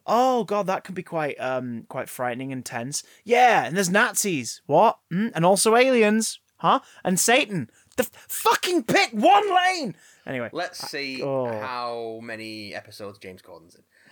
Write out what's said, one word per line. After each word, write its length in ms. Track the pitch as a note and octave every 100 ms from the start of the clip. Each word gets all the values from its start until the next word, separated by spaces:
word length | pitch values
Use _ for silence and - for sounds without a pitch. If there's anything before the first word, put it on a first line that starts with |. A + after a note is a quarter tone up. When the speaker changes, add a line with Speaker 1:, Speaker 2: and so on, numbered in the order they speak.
| -
Speaker 1:
Oh 380 | A3 C4 B3
god, 220 | F3+ G#3 F#3
that 180 | F#3+
can 100 | -
be 80 | F3+
quite, 340 | - E3 D3 -
um, 440 | B2+ C3 B2+ A2+ -
quite 220 | C3+ -
frightening 420 | - B2 A#2+ C3+
and 100 | C3 -
tense. 360 | A#2 B2+ C#3+ - -
Yeah, 400 | G3+ A#3+ B3 F#3+
and 100 | B2
there's 140 | F3 F3+
Nazis. 720 | G3+ A#3 F#3+ G3+ D3+ A2+ - -
What? 320 | D3+ A3 - -
Mm? 220 | F3 A3+
And 120 | D#3+ E3+
also 280 | G3 A3
aliens. 640 | A#3 C4 B3+ G#3 A3 A3 - _ -
Huh? 220 | E3+ C4 - -
And 160 | - F#3
Satan. 520 | - B3+ A3 F#3 A2+ _ _ -
The 60 |
f-, 240 | A#3 - -
fucking 540 | - A4 A#4+ F#4 F4
pick 280 | - G4 F#4+
one 320 | G#3+ D4+ G4+ G#4
lane! 400 | F4+ F4+ F#4 A#3+ - _ _ -
Anyway, 240 | C3 A#2+
Speaker 2:
Let's 320 | D#3+ F3 -
Speaker 1:
I, 20 | -
Speaker 2:
see 340 | D3 C3+ C3
Speaker 1:
oh. 240 | C#3 C3+ B2
Speaker 2:
how 760 | G#2+ C3 B2 A#2+ A#2 A2+ A2+
many 520 | A#2 A2 A2 G#2+ G#2
episodes 440 | F2 G2+ G2+ G2+ G2+
James 220 | G2 F#2
Corden's 340 | - E2 E2+ _
in. 40 | _ _ _